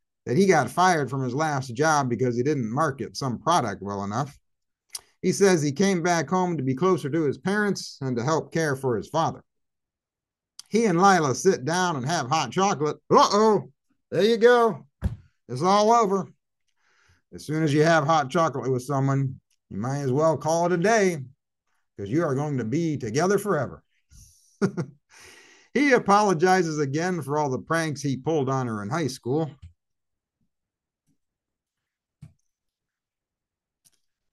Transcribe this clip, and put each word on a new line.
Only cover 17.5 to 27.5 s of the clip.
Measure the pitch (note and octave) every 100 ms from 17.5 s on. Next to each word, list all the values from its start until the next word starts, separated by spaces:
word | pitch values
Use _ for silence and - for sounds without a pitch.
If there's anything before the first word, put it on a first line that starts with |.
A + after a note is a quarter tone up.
| D#3
as | D#3+
you | D3
have | D#3 E3 D3
hot | D#3+ C3+
chocolate | E3+ D#3+ C3+ A#2+
with | B2+
someone, | B2+ C#3 C#3 C3+ C3+ - _ _ -
you | F#2+
might | A#2+ C#3+
as | C#3
well | C3 D#3+ D#3+
call | D#3 E3 F3
it |
a | F3+
day, | G3 A3+ F#3+ D#3+ B2+ _ _ _ _ _ _ -
'cause | G2
you | C#3+
are | C3 C3
going | D#3 C3+
to | A2
be | C#3+ E3 D3
together | A2+ A#2+ F3+ G3+
forever. | G#3 D#3 F#2+ D#2+ _ _ _ - - _ _ -
<laughs> | G3 - C#3+ - _ - - - - - _
He | A#3 C#4+
apologizes | B3 - G3+ G#3+ E3 F#3 F#3 E3 D3+
again | C#3+ D3 F3+ F3
for | C3 D3
all |
the | D3